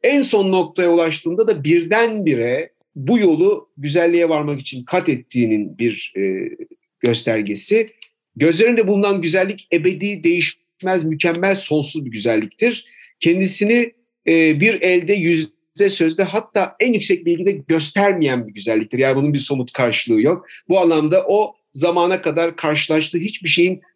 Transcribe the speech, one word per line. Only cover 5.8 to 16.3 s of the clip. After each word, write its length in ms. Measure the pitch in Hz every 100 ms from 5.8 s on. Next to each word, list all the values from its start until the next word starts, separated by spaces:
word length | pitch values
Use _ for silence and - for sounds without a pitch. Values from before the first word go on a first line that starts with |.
| 117 101 - 95
e, 320 | 98 95 98 - - - _ _
göstergesi. 920 | 123 117 - 110 104 101 - 214 220 _ - _ _ -
Gözlerinde 520 | 151 165 226 233 196
bulunan 340 | 202 202 196
güzellik 460 | 165 185 190 202 -
ebedi, 500 | 170 180 170 202 196
değişmez, 800 | 165 175 - - _ _ 185 185
mükemmel, 520 | 160 156 175 165 190 190
sonsuz 500 | - 151 147 160 131
bir 60 |
güzelliktir. 720 | 110 113 110 107 _ 233 226 - - - _
Kendisini, 720 | 170 180 190 - 208 240 233 _ _ _ -
e, 320 | 165 160 151
bir 220 | 208 202
elde, 320 | 180 180 170
yüzde, 760 | 202 165 165 156 _ _ - 196
sözde 340 | 196 160 160
hatta 520 | 190